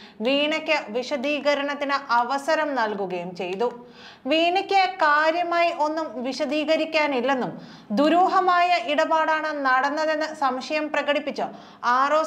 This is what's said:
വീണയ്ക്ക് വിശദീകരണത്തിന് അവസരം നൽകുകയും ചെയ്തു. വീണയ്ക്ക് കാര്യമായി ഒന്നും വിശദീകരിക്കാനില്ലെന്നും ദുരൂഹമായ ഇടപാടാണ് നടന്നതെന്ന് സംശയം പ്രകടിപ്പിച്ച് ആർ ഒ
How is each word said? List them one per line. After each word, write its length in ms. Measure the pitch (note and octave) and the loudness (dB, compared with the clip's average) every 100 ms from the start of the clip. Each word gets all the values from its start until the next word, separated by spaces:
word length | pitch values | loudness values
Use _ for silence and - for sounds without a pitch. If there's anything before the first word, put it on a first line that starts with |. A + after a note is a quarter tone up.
| - - A3 | -18 -6 0
വീണയ്ക്ക് 500 | C#4 D4 D#4 D#4 D4+ - A3 | 0 0 -2 -2 -2 -2 -6
വിശദീകരണത്തിന് 1000 | B3 D4 C4+ D4 C#4 C#4+ C#4+ C#4+ C#4 C4+ C4+ A#3 | -4 -4 -2 -2 0 0 -2 -4 -2 -4 0 0
അവസരം 500 | A#3+ C4+ C4+ D#4 D4+ C4+ | 0 -2 0 0 0 -2
നൽകുകയും 520 | A3 G3+ F#3+ F3+ F3 F3+ | -2 -2 -4 -6 -8 -8
ചെയ്തു. 280 | F#3 F#3 A#3+ A#3+ - - - - C4 | -6 -2 -4 -4 -16 -20 -20 -10 0
വീണയ്ക്ക് 500 | D#4 E4+ F4+ G4 G4 F#4 F#4 | 2 2 0 2 2 2 2
കാര്യമായി 680 | D#4 D4 D#4 E4 F4 E4+ E4+ - D4+ | 2 4 2 0 0 0 0 0 -2
ഒന്നും 200 | D#4+ D#4 B3+ B3 | -2 -6 -6 -6
വിശദീകരിക്കാനില്ലെന്നും 1300 | C4 D4+ D4+ D4 D#4+ D#4 D#4 D4+ C4+ A#3+ C4+ F#3+ D#3 - - - G3+ | -4 -2 -2 0 0 0 0 0 0 0 0 -2 -6 -14 -18 -4 2
ദുരൂഹമായ 680 | D4+ E4+ F#4 F#4+ F4+ F4 F4 F4 E4+ | 4 4 4 4 4 4 4 2 0
ഇടപാടാണ് 580 | D4 D#4 D#4+ D#4 D#4 D#4 D4 C4+ | 0 2 2 2 0 -2 -2 2
നടന്നതെന്ന് 600 | B3+ C#4 D4+ D#4 D#4 D#4 D#4 | 2 2 0 0 0 -2 -2
സംശയം 440 | C4+ B3+ B3 D4+ D4+ | -2 -2 -4 -4 -2
പ്രകടിപ്പിച്ച് 540 | D4 C#4+ D4 C#4+ A3+ F3 - - - A#3 B3 | -2 0 0 -2 -6 -6 -8 -20 -4 2 4
ആർ 180 | C#4 | 4
ഒ 20 | D4+ | 2